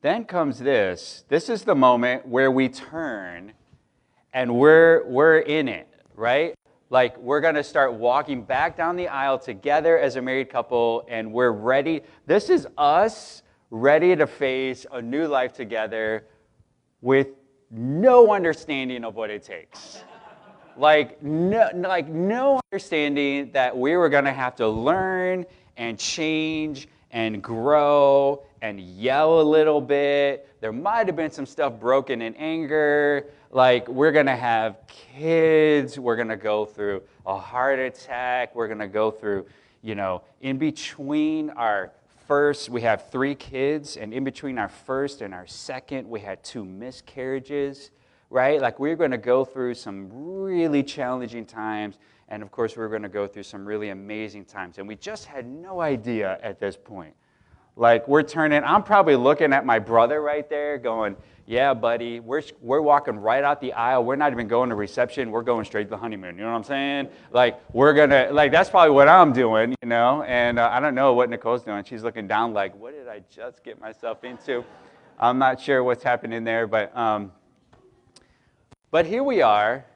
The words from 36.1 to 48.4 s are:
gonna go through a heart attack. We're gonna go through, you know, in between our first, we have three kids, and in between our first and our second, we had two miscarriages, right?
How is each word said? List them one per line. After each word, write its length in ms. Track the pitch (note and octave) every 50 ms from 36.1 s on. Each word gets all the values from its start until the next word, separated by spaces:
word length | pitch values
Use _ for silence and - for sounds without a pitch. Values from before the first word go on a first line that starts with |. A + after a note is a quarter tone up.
| A2+ A2+
gonna 180 | A#2+ A2 A2
go 300 | G2+ G2+ G#2+ G#2+ G#2+ G#2+
through 380 | G#2 - - G#2 G2+ G2+ F#2+ F#2+ _ _ _ -
a 120 | F#2 G2 G2
heart 420 | F#2 - A#2+ B2 B2+ C3+ C#3 C3
attack. 760 | C3 B2+ B2 - - - C3 A#2+ B2+ B2+ B2 B2+ B2 A#2 -
We're 140 | A#2+ A#2 G#2+
gonna 200 | A2 G#2+ G#2+ G2
go 240 | F#2+ G#2+ A2 A2
through, 340 | G#2+ A2 - G#2+ G2+ G2 F#2 _ _ _ _ _ _ _
you 140 | - A2 G#2+
know, 280 | G2+ G2 F#2+ F#2 F2+ _ _ _ _
in 160 | - C3+ C3+ C3
between 960 | D3+ D#3 D3+ - - - - - C#3 C3+ D3 D3+ D3+ D#3 D#3 D#3 D3+ D3+
our 420 | - - A#2 A2+ G#2+ G2 F#2 F2+ _ _ _ _ _ _ _ _
first, 420 | C#3+ C#3+ D3 D3 C#3+ C#3+ - -
we 120 | B2 A#2+
have 280 | A2+ A#2 G#2+ G2 - -
three 260 | - B2+ C3 C#3 C#3+
kids, 600 | C#3 - - C3+ C3 C3+ C#3+ D3+ D#3 D3 D3 -
and 180 | - A2 G#2 A2
in 120 | B2+ C3+
between 320 | C#3 - - - C#3+ C3 A#2+
our 100 | G#2 G2
first 540 | - - _ - C3 C3+ C#3 C#3 C#3 -
and 120 | A2+ G2 F#2+
our 140 | F2+ F2+ -
second, 640 | - - - - C3 C3 C3 - C#3+ C3+ A#2 G2
we 100 | A#2 G#2+
had 240 | G2+ G2+ F#2+ F2+ _
two 220 | - - B2+ G#2
miscarriages, 1300 | F#2 F#2 F#2+ A#2 B2+ B2+ - _ - _ C#3 B2+ C3 C3+ C3+ C3 - D3 C#3+ C#3 C#3 C#3 C3+ - - _ _ _ _ _ _ _ _
right? 300 | - B2+